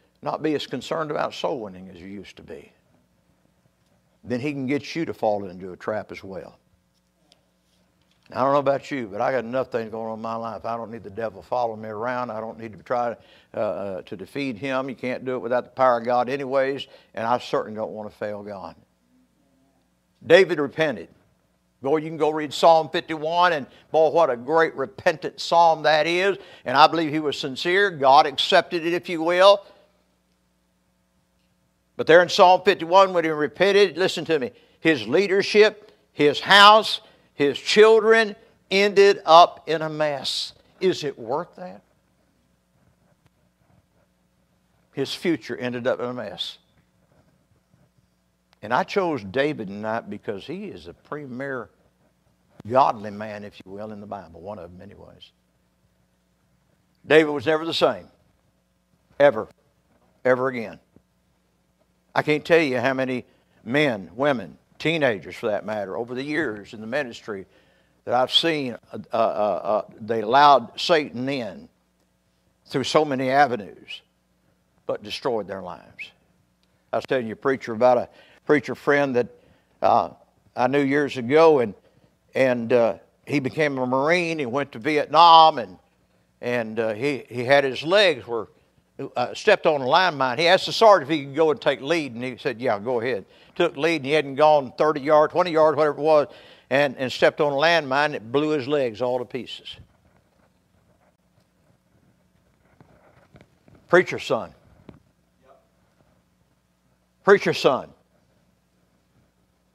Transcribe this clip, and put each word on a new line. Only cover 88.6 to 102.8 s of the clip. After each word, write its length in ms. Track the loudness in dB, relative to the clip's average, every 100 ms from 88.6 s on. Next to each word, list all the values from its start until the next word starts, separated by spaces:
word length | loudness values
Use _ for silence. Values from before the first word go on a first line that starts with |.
| _ _ _ -16 -10
uh, 180 | -6 -6
stepped 320 | -2 2 2
on 160 | 2 0
a 40 |
landmine. 560 | 2 2 2 0 -2 0
He 80 | 2
asked 180 | 2 0
the 60 |
sergeant 360 | 4 6 6 4
if 80 | -6
he 100 | -4
could 100 | 0
go 160 | 0
and 80 | 0
take 200 | -2 -2
lead, 340 | -2 -2 -4
and 100 | -8
he 120 | -10 -8
said, 240 | -8 -4
"Yeah, 200 | -2 -2
go 200 | -2 -4
ahead." 260 | -4 -6 -8 _ _
Took 220 | -2 -2 0
lead, 220 | -2 -2
and 80 | 0
he 60 |
hadn't 220 | -2 0
gone 380 | 2 4 4 0 -2
thirty 240 | -2 -2
yards, 320 | 2 2 2
twenty 200 | 0 0
yards, 240 | 2 2 2
whatever 220 | 0 0
it 40 |
was, 240 | 2 2 2 -6 -20 -20 -2
and, 280 | 0 0 -2
and 140 | -8
stepped 280 | 0 0 2
on 120 | -2
a 40 | 0
landmine, 500 | 2 0 0 -2 -2
and 80 | -4
it 160 | -4
blew 180 | -2 -2
his 160 | -2 -2
legs 340 | -2 -2 -4
all 200 | -4 -4
to 40 |
pieces. 520 | -6 -12 -12 -16 -18 -20 -20 _ _ _ _ _ _ _ _ _ _ _ _ _ _ _ _ _ _ _ _ _ _ _ _ _ _ _ _ _